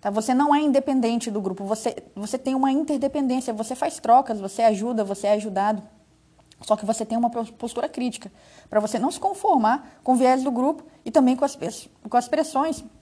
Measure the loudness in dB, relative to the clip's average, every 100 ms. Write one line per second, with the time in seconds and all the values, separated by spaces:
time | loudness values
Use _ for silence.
0 | -2 -2 0 2 4 4 4 2 2 0
1 | 0 0 -2 -4 -4 -6 -4 -2 -4 -6
2 | -14 -12 -8 -6 -2 0 0 0 -2 -2
3 | -2 -2 -2 -2 -4 -6 -6 -4 -6 -4
4 | 4 4 4 -4 -6 2 2 2 -2 -2
5 | -2 -2 0 0 0 -2 0 -2 -6 _
6 | _ _ _ _ _ _ -2 -2 0 -2
7 | -2 0 0 -2 -8 -8 -8 -4 -6 -4
8 | -4 -6 -14 _ -20 -20 -2 -2 0 -2
9 | -2 -2 -4 0 2 4 4 0 -4 -10
10 | 0 4 6 4 2 0 0 -2 -8 _
11 | 0 4 4 4 0 -2 -8 -10 -18 _
12 | 0 0 0 -2 0 0 -2 -4 -10 -20